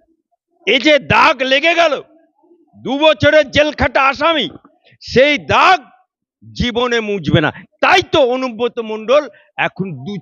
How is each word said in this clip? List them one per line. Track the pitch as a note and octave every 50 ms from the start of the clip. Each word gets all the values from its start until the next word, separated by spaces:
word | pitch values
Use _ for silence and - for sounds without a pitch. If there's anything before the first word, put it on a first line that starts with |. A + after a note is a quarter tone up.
| _ _ _ _ _ _ _ _ _ _ _ _ - -
এই | A#3 C4
যে | A3 D4+ D4+ C#4
দাগ | G3+ C3+ G#3 A3 B3 D4 D#4+ B3
লেগে | C4+ C4 C4 C#4 D4+ E4 E4+
গেল, | E4 E4+ D#4+ C#4 F#3 - _ _ _ _ _ _ _ _ _ _ _ _ _ _ G2+ A2
দু | F#3+ C4 C#4+
বছরের | D4+ D#4 D4+ D4+ C#4+ C#4+ D4+ D#4 D4 C4
জেল | - C#4 D4+ D4+
খাটা | C#4+ - B3 C#4+ A#3+ D4 C4+ C4
আসামি, | - A3 C#4+ E4 E4 D4+ A3 C#3+ A#2 - _ - _ _ _ _ _ _
সেই | - - - A#3 C4 D4 D4 C4
দাগ | D#3+ C3+ G3 A#3 C#4+ E4+ F#4+ E4 B3 G3 _ _ _ _ _ _ _ _ _ _ - A2+ G#2+
জীবনে | G#2 G3+ B3 A3 A#3 B3 B3 A#3+ A#3
মুছবে | A3+ G#3 G3+ G3+ D3+ C#3 D3 E3+
না। | D#3 C3+ - - - _ _ _
তাই | - - E4 F#4+ F#4 -
তো | - E4
অনুব্রত | C#4 A#3 B3 C4 C4 B3+ A#3 G#3 A#3+ A#3+ - A#3+
মণ্ডল | A3+ A3 A3 G#3+ A3 G#3 B3+ D4+ D4+ B3+ - _ _ _ _ -
এখন | - - - - F#3 G3
দু | D#3+ B2+ C3 G3 G3+ G3